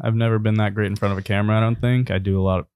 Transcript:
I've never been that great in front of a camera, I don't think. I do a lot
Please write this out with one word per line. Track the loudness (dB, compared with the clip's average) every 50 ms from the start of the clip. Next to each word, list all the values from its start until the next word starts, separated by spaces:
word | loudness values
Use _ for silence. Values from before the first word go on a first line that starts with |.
| -2
I've | -2 0
never | 2 2 2 2 2
been | 2 2 2
that | 2 0 0 0
great | -2 -2 -2
in | -2
front | -2 -2 -2 -2
of | -2
a | -2
camera, | -2 -2 0 0 2 2 2
I |
don't | 2 0 0 0
think. | 0 0 0 0 0 0
I | -2 -2
do | 0 0 0 2
a | 2
lot | 2 0 0 -2 _ _